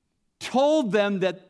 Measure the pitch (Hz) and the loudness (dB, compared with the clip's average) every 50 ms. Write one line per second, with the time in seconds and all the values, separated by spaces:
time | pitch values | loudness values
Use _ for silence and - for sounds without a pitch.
0 | _ _ _ _ _ _ _ - - - - 254 277 294 311 311 269 202 180 214 | _ _ _ _ _ _ _ -16 -10 -4 0 2 2 4 2 2 0 0 0 0
1 | 202 202 202 185 185 185 180 185 - | 0 0 -2 -2 -2 -4 -4 -6 -14